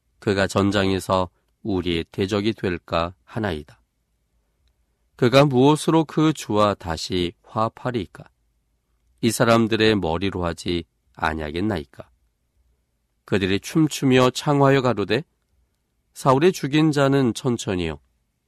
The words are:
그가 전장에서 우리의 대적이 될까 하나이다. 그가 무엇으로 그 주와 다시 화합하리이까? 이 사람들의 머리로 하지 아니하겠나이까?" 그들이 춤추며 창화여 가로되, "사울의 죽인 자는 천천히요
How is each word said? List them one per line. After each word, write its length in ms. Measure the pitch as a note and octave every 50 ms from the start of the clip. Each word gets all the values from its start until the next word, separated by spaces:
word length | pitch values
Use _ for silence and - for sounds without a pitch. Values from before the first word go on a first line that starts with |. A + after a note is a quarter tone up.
| _ _ _ _
그가 280 | - A2 G2+ G2 G2 F#2
전장에서 800 | - G#2 G2 G2+ G2 G#2 F#2+ F#2+ F#2+ F#2 - - F#2+ F#2+ F#2 F2+ - _ _ _ _ _ -
우리의 420 | A2+ G2 F#2 E2+ F2+ E2+ E2 E2 -
대적이 420 | - - G2+ F#2+ G#2+ G2+ G2+ A2 G#2
될까 600 | - - G2+ F2 E2+ - - F#2+ E2+ E2 F2 F#2 _ _
하나이다. 580 | _ - A#2+ A2 G2+ E2+ D2+ D2 - - _ _ _ _ _ _ _ _ _ _ _ _ _ _ _ _ _ _ _ _ _ _ _ _ _ _ _ _
그가 300 | - C3+ A#2+ A2+ C3+ C#3+
무엇으로 600 | D3+ C3 B2 C3 C#3+ D#3 D3 - - D#3 E3 D#3+
그 260 | - - - D#3 D#3 D3+
주와 420 | - - - A2 G#2 G#2 G#2 G2
다시 580 | - - F2 D#2+ D#2 - - G2 F2+ F2 E2+ - _ _
화합하리이까? 800 | - - A2 A2 A2+ - - - B2+ A#2+ A#2+ F2+ - - - - - _ _ _ _ _ _ _ _ _ _ _ _ _ _ _ _ _ _
이 100 | - A#2
사람들의 640 | G#2+ - C3+ A2+ A#2 A#2 A2+ G#2 A2 G#2 A2 A2 A2
머리로 500 | G2+ F2 D#2+ D#2+ E2+ F#2+ G2 F2+ F#2 F2
하지 380 | E2+ E2+ - - - F2 E2+ E2 - _ _ _ _ _
아니하겠나이까?" 960 | - - D#2+ D#2+ D#2+ D#2 D2+ D2 E2+ F#2+ G#2+ G#2+ D#2+ C#2+ - _ - - _ _ _ _ _ _ _ _ _ _ _ _ _ _ _ _ _ _ _ _ _ _ _ _
그들이 340 | - A2 G2+ G2 F#2 G2 G2
춤추며 680 | - - - E3 D#3 D3 - - - C3+ B2+ B2+ B2+ B2+
창화여 500 | - - - D3+ C#3+ C#3 C#3 C3+ C3+ C#3
가로되, 420 | B2 B2+ A2+ G2+ G2+ F#2 G#2 B2+ E3+ - _ _ _ _ _ _ _ _ _ _ _ _ _ _ _ _ _
"사울의 400 | - - D3 C3 C3+ D#3 F#3 F3+
죽인 380 | - - C#3 C3+ D3+ D#3 D#3+
자는 420 | C#3+ D3 C#3 C3+ C3+ C#3+ C3+ A#2+ G#2
천천히요 640 | - - C3+ A#2+ A2+ - A#2 G2 F#2 F2 D#2+ D2+ D2 _ _ _ _ _ _ _ _ _